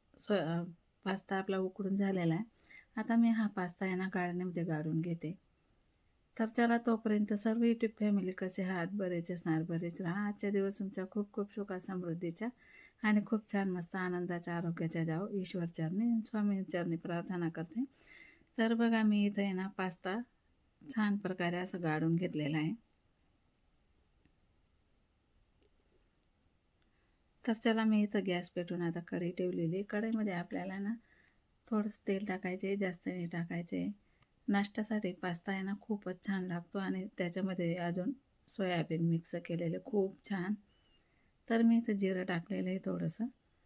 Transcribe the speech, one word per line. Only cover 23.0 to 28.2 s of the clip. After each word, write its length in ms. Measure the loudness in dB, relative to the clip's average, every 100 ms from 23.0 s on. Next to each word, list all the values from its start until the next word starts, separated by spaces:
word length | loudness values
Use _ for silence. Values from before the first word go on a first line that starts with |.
| _ _ _ _ _ _ _ _ _ _ _ _ _ _ _ _ _ _ _ _ _ _ _ _ _ _ _ _ _ _ _ _ _ _ _ _ _ _ _ _ _ _ _ _ -4
तर 60 |
चला, 300 | 0 2 2
मी 180 | 4 4
इथं 180 | 4 0